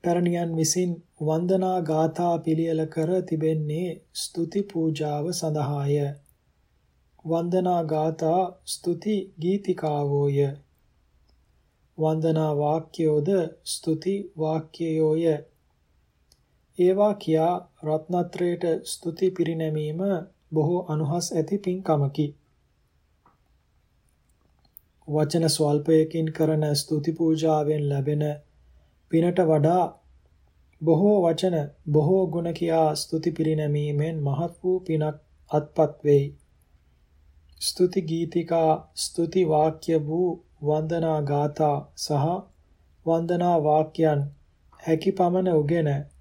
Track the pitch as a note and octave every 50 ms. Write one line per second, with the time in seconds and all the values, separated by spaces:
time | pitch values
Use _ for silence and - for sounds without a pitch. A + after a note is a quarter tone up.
0 | - F3 E3+ F3 F3 F3 F3 E3+ E3+ E3 E3 D#3+ D#3+ D3+ - F3+ F3+ F3+ E3+ E3
1 | - _ _ _ D#3 D3+ D#3 E3 F3 F3+ F#3+ F#3 F#3+ F#3 F#3 F#3 E3+ D3+ D#3 D#3
2 | D#3+ E3 D#3+ - F3 F3 E3+ E3 - E3 D#3+ D#3+ E3 E3 D#3+ D#3+ D#3 D#3 - E3
3 | D#3 E3 F#3 F#3 F3+ - E3 D#3 D#3 D#3+ D#3+ D#3 D#3 D3 D3+ E3 F3+ F3+ - -
4 | _ _ _ - - - _ E3+ E3+ D#3+ - G3+ G3 G3+ - E3+ D#3+ D#3+ D3+ -
5 | D#3 D3+ D3 C#3+ C#3+ F3 E3+ - - D#3+ D3+ D3+ C#3+ C3+ D3 C#3+ C#3 C#3+ C#3+ D3
6 | C#3+ C#3 C#3+ - _ _ _ _ _ _ _ _ _ _ _ _ _ _ _ _
7 | _ _ _ _ _ E3 E3 E3+ E3+ F3 F3+ F#3 F3+ F3+ F3+ F3 E3 D3+ D#3 D#3
8 | D#3 D#3+ D#3+ - D#3+ D#3 E3 F3+ F#3+ F3+ F#3 _ _ - - - - F3 F3 E3+
9 | - G#3 G#3+ G3+ F#3+ - - - D#3 F3+ G3 G3+ G3 - F3+ F3+ - D#3 D3 D3
10 | D3 C#3+ C#3+ C#3+ C#3+ C#3+ C#3 C#3 C#3+ C#3 C#3+ C#3+ _ _ _ _ _ _ _ _
11 | _ _ _ _ _ _ _ _ _ _ _ _ _ _ _ _ _ _ _ -
12 | D#3 D#3 D#3+ D#3+ D#3+ E3 D#3+ D#3+ D#3 D#3 D3+ C#3+ D3 D3 D#3 D#3+ D#3+ - - -
13 | E3 D#3 D3+ D3+ C#3+ F3 G3+ F#3+ E3 D#3+ - _ _ - - - - E3 D#3 D#3
14 | - F#3+ G3 G3+ G3 - _ D#3 D#3 D#3 D#3+ D#3 D#3 - - - E3+ D#3+ D#3 D#3
15 | D#3+ D#3 D#3 D#3+ E3+ E3 D3+ D3 - _ _ _ _ _ _ _ _ _ _ _
16 | _ _ _ _ _ _ _ _ _ _ _ _ _ _ _ - F3+ F3+ F#3+ G3
17 | G#3 G#3+ G3+ G#3 - - D#3+ D#3 D#3 E3+ F3+ F3+ - _ _ _ - D#3 D3+ D#3
18 | D#3 - F3+ F3 F3 F3 - - F3+ F3 F3 E3+ F3 E3+ D#3+ F#3 - - - -
19 | - E3 D#3 - F#3+ F#3 F#3 F3+ E3 D#3+ E3 D#3+ D#3+ D#3 D3+ D3+ D3+ D3+ D#3 E3+
20 | F#3+ G3+ G3 E3 - - _ _ _ _ D#3 D#3 D3+ D#3 F3 F3+ F3+ - D#3 D3+
21 | D#3 C#3 D#3+ F3 E3+ - - E3+ D#3 D#3 G3 G3+ - F3+ F3+ F#3 F#3+ - D#3 C#3+
22 | C#3+ C3+ C#3+ - D3+ C#3+ - _ _ _ _ _ _ _ _ _ _ _ _ _
23 | _ _ _ _ _ _ _ _ _ _ _ _ _ _ _ _ _ _ _ _
24 | _ _ _ _ _ _ _ _ _ _ _ _ _ _ _ - _ _ _ _
25 | _ - D3 D3+ D3+ D3 D3+ E3+ E3 D#3 D#3 - D#3 D3 D3 D3 D3 D#3+ D#3+ D#3
26 | D#3 D#3 - E3 D#3+ D#3 D#3 - D#3+ D#3 D#3 D#3 D#3 D3+ D3 C#3+ - - D#3 D3
27 | C#3+ E3+ D#3+ E3 E3+ D#3+ D#3+ D#3 D#3 D#3+ D#3 D3+ D3+ D3 D#3 D3+ D3 C#3+ C#3+ C#3
28 | C3+ D3 D3+ D3 D3+ D3 D3 D3 _ _ _ _ _ _ _ _ _ _ _ _
29 | _ _ - D#3+ E3+ F3 - F#3 F3+ D#3 D#3+ D3+ C#3+ D#3+ F3 F#3 E3+ - - -
30 | _ _ _ _ _ _ _ _ _ _ _ _ _ _ _ _ D#3 D#3+ D#3+ D#3
31 | G3 G#3 G#3 G3+ F3 E3 D#3+ D#3+ - F#3 F3 D#3 C#3+ C#3+ - _ _ D#3+ C#3+ D#3
32 | D3 D#3+ F#3 F#3+ F#3+ E3 D3 E3+ E3 E3+ E3 - F3 E3+ D#3+ D#3+ D#3+ D#3 D3+ -
33 | - - - D#3+ D#3+ E3+ D#3+ - D#3+ D#3 D#3 D#3 D3+ D3 D3 D3 D3 D3 D3 C#3+
34 | D3+ E3 D#3+ D#3+ C#3+ C#3+ C3+ D3 E3+ E3+ - - - F3+ F#3 F#3 F#3 - D#3+ D#3
35 | D3+ D3+ D3 - _ _ _ _ _ _ - D3+ D3 - _ - D#3 D3 D3 -
36 | - D3 C#3+ C#3 C#3 C#3+ - - _ _ _ _ _ _ _ _ _ _ _ _
37 | _ _ _ _ _ _ _ _ _ _ _ - - - - - F3+ F3+ - F#3+
38 | E3+ D3+ D#3+ E3 E3+ D#3+ - F3 E3 E3+ E3+ E3 D#3+ D#3 D#3 D#3+ - _ _ -
39 | - - - - E3+ D#3+ E3+ F#3+ F3+ D#3 D#3 D3+ D#3 D#3+ D#3 D#3 - - E3 D#3
40 | D3 D3 D#3 F3 F3+ F3 E3 - _ _ _ _ D3 D3 D3+ D#3 D#3 D#3 E3+ E3
41 | D#3+ D#3+ D#3 D3+ D3 C#3 D3 C#3+ D3 D3 D3 - D#3 D3 C#3+ C#3+ D3 - _ -
42 | - - D#3 C#3 C#3 D#3+ F3 F#3+ - - _ _ _ _ _ _ _ _ _ _
43 | _ E3 E3 E3 E3+ E3 F3 F3 F3 F3 F3 E3 D3 D3+ D3+ D#3 D#3 D#3 - -
44 | D#3+ D#3 D3+ C#3+ C#3+ C#3+ - _ _ _ _ _ _ _ _ _ - - D#3+ D#3+
45 | - G3 F#3+ - F3+ F3 F3+ F#3 F#3 F#3 E3+ D3+ D3 C#3+ E3+ E3+ D#3 D3+ C#3+ C#3
46 | C#3+ - - -